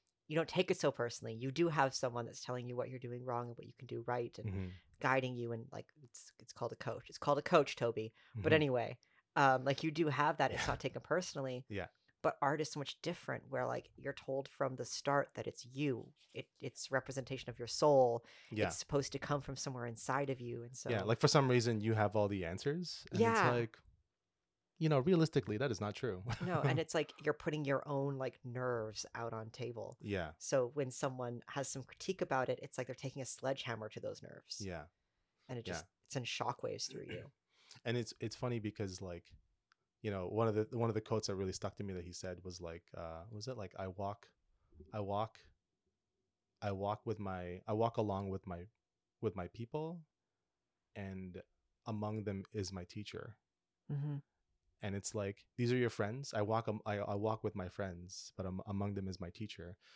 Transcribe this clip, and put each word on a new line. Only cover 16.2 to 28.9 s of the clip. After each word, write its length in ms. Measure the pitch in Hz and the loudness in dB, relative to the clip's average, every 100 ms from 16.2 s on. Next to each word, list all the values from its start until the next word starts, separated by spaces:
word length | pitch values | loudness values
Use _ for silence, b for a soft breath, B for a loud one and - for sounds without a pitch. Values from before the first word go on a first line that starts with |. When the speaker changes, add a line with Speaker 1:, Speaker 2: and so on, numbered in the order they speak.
| _ | _
Speaker 1:
It, 120 | - - _ | -12 -12 _
it's 300 | 127 - - | -10 -8 -2
representation 580 | 135 - 135 123 131 - | -2 0 -6 -6 -6 -6
of 100 | 117 | -8
your 100 | 117 | -6
soul. 560 | - 151 139 123 117 B B B | 4 8 10 8 4 B B B
Speaker 2:
Yeah. 160 | 107 92 | 0 2
Speaker 1:
It's 100 | - | 0
supposed 360 | - 143 - | 0 0 0
to 60 | 135 | -4
come 200 | - 143 | 0 0
from 160 | 143 131 | -2 -6
somewhere 300 | 139 127 120 | -6 -4 -6
inside 440 | 113 - 131 139 | -4 0 2 2
of 100 | 131 | -2
you. 220 | 120 120 | -4 -6
And 120 | 120 131 | -8 -8
so 140 | 131 | 0
Speaker 2:
Yeah, 120 | 110 | 2
like, 180 | 98 120 | 4 6
for 80 | 147 | 6
some 200 | 151 135 | 8 8
reason, 320 | 123 117 110 | 6 6 4
you 140 | 110 | 4
have 220 | 110 104 104 | 4 6 4
all 100 | 101 | 4
the 160 | 101 | 2
answers. 600 | 82 95 143 165 165 - - | -2 -2 -2 -2 -4 -8 -2
And 80 | 185 | 4
Speaker 1:
Yeah. 100 | 226 226 160 | 4 6 6
Speaker 2:
it's 60 | 120 | 4
like, 180 | 117 - - _ _ _ _ _ _ _ _ - | 0 -6 -20 _ _ _ _ _ _ _ _ 0
you 80 | 160 | 4
know, 100 | 139 | 6
realistically, 560 | 147 170 156 143 - 107 | 8 8 8 4 2 0
that 120 | 135 | 0
is 100 | 104 | 0
not 140 | 104 | -2
true. 280 | - 120 92 117 | -2 -2 -2 -4
<laughs> 200 | - 180 | -2 0
Speaker 1:
No, 140 | 160 | 2
and 160 | 135 143 | 4 2
it's 160 | 156 | 2
like 180 | 160 147 - | 0 0 0
you're 100 | 151 | 0
putting 300 | - - 156 | 0 0 0
your 220 | 139 139 151 | 2 0 0
own, 300 | 139 139 135 | 0 0 -2
like, 200 | 131 - | -4 -6
nerves 600 | 127 123 127 120 110 | -8 -2 0 0 -2